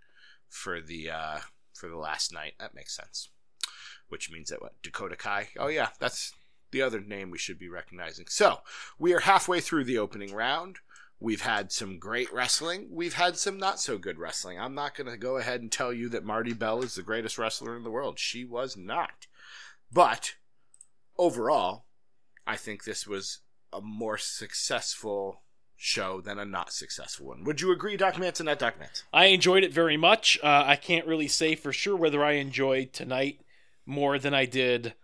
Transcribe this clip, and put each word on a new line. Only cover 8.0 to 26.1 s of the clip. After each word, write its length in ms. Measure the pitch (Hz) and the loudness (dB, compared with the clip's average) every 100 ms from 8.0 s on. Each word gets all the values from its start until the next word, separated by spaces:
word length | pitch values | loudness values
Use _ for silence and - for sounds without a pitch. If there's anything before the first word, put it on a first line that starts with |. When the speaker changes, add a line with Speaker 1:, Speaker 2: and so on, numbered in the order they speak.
| 82 - - | -12 -12 -6
Speaker 1:
So, 300 | - 208 - - - - - | 4 6 6 -4 -16 -16 0
we 160 | 165 | 2
are 80 | 175 | 4
halfway 400 | 185 190 - 180 | 6 6 6 0
through 240 | - 160 | 0 0
the 140 | 123 120 | 0 0
opening 340 | 101 104 101 | -2 -4 -8
round. 460 | 101 117 151 180 185 - - - - | -2 0 -2 -4 -14 -20 -20 -20 -8
We've 220 | 113 107 | -4 -2
had 320 | 123 107 98 | 0 0 -2
some 260 | - 101 90 | -6 -6 -10
great 320 | 95 117 127 | -6 -4 -4
wrestling. 560 | 117 123 - 160 185 - | -2 0 0 -2 -6 -8
We've 240 | 165 170 | -6 -4
had 220 | 175 180 175 | 2 2 2
some 180 | 202 190 | -2 -2
not 220 | 190 196 | -2 -2
so 160 | - 107 | -4 -4
good 200 | 92 80 | -6 -8
wrestling. 420 | 82 - 92 87 | -6 -6 -8 -8
I'm 140 | 120 | -8
not 200 | 139 143 | -6 -6
gonna 220 | - 127 117 | -6 -10 -6
go 220 | 123 131 | -2 -2
ahead 240 | 117 123 | -2 -4
and 100 | 117 | -4
tell 200 | - 127 | -2 -2
you 160 | 123 120 | -2 -4
that 140 | 117 | -4
Marty 280 | 101 110 117 | -2 -2 -2
Bell 300 | 117 110 113 | -2 0 0
is 120 | 127 | -2
the 80 | 98 | -6
greatest 360 | 95 113 110 - | -6 -4 -4 -2
wrestler 360 | 113 - 120 117 | -2 -4 -8 -10
in 80 | |
the 60 | 117 | -6
world. 280 | 113 135 85 | -6 -6 -4
She 260 | - 120 | -6 -6
was 320 | 123 120 131 98 | -8 -6 -6 -8
not. 500 | 90 139 170 - - - - - - - - | -6 -4 -4 -8 -20 -20 -20 -20 -20 -20 2
But, 440 | 180 147 - - - _ - - - - - - - | 6 6 4 -4 -10 _ -20 -20 -20 -20 -20 -10 2
overall, 720 | 175 120 117 143 92 110 - - - - - - - | 2 4 2 4 2 -2 -12 -20 -20 -20 -20 -10 -6
I 100 | 107 | -6
think 280 | - 104 | -6 -10
this 220 | 110 98 101 | -8 -8 -6
was 320 | 98 95 - - - - | -6 -6 -12 -16 -20 -14
a 80 | 98 | -12
more 380 | 104 107 113 107 | -10 -6 -4 -4
successful 1200 | - - 107 - - 123 - - 110 101 98 95 - _ _ | -4 -8 -8 -6 -2 -2 -2 -6 -4 -4 -4 -8 -18 _ _
show 460 | - - - 95 | -6 -2 0 -2